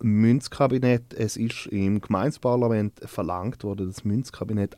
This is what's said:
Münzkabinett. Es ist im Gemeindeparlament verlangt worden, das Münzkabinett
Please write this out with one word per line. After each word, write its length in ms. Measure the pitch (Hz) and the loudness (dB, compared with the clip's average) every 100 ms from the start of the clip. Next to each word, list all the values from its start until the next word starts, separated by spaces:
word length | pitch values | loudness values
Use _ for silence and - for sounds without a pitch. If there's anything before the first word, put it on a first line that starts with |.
Münzkabinett. 1120 | 117 104 113 127 - - 139 131 127 120 120 | 2 4 6 4 0 0 2 4 4 2 0
Es 220 | - 110 - | -4 -4 -2
ist 300 | 113 - - | -4 -4 -6
im 340 | 101 98 104 | 0 2 0
Gemeindeparlament 1000 | - 98 123 151 127 123 120 110 104 - | 0 0 0 0 0 2 2 2 0 -6
verlangt 580 | - - 85 90 98 127 | -10 -6 -4 -4 -6 -6
worden, 240 | 104 101 92 | -6 -4 -6
das 180 | 92 | -4
Münzkabinett 720 | 104 107 135 - 101 107 101 | -2 -2 -2 -8 -4 -2 -2